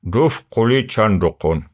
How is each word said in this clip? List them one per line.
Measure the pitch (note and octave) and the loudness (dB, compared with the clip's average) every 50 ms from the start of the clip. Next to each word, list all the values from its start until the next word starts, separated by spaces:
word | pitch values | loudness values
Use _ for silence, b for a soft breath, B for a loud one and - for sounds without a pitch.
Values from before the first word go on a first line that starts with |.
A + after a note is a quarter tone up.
Дуф | - F2+ F2 A#2 D#3 D#3+ - - - _ | -10 -4 -2 0 0 0 0 -4 -14 _
қули | - - A2+ A#2+ B2+ C3+ B2+ C3 | -2 0 2 2 2 0 0 -2
чандуқун. | - - A2 A2 G2+ F2+ E2 E2 - _ - D#2+ D#2+ D#2 D2+ - | -2 0 2 2 2 2 0 0 -2 _ -2 -2 -2 -2 -6 -10